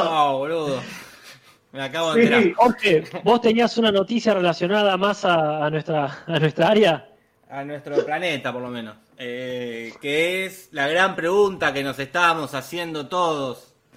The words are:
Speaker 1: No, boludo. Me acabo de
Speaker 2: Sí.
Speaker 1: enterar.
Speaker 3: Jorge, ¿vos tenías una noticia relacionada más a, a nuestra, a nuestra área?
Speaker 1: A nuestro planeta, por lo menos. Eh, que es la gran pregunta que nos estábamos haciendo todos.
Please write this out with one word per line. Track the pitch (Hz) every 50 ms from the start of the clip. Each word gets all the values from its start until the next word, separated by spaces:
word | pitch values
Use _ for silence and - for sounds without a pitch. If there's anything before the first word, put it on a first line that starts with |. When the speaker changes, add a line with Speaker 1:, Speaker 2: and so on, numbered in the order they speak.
| 185
Speaker 1:
No, | 165 160 156 147 143 139 131
boludo. | 135 147 165 170 156 147 135 123 110 95 - - - - - - - - - - _ _ _ _ _ _ -
Me | 135 135
acabo | 135 147 160 170 160 156
de | 233
Speaker 2:
Sí. | 233 226 233
Speaker 1:
enterar. | 240 220 175 -
Speaker 3:
Jorge, | - 220 247 220 - - 208 175 156 151 - - - -
¿vos | 202 233 240
tenías | 233 233 220 226 240 214 - 226
una | 226 220
noticia | 202 196 190 185 226 233 - 226 208
relacionada | 190 180 175 165 - - 175 196 214 208 202 190
más | 180 190 202 202 - -
a, | 190 175 165 156 151 151 156 147
a | 151
nuestra, | 156 156 147 - 160 151 143 135 - - - -
a | 165 156
nuestra | 151 156 143 - 170 170
área? | 220 214 214 180 160 139 - - _ _ _ _ _ _ _ -
Speaker 1:
A | - 135 139
nuestro | 143 147 143 - 156 143 143 -
planeta, | 147 147 160 180 175 156 131 113 135
por | 120 123 123
lo | 123
menos. | 123 120 113 110 107 _ _ _ _ -
Eh, | 131 123 120 123 127 127 127 123 123 120 117 117 117 113 107 -
que | - 143 143 151 165 175 180 185 190
es | 185 185 - - -
la | - 147 139 143
gran | 156 175 190 196 180
pregunta | 185 160 165 185 202 208 202 190 165 170 151 135
que | 139 139
nos | 139 127 -
estábamos | 139 131 - 175 175 170 165 160 151 127 -
haciendo | 135 127 - - 175 175 170 160 151 143 127
todos. | 185 180 180 170 156 147 139 131 120 - - _ _ _ _ _ _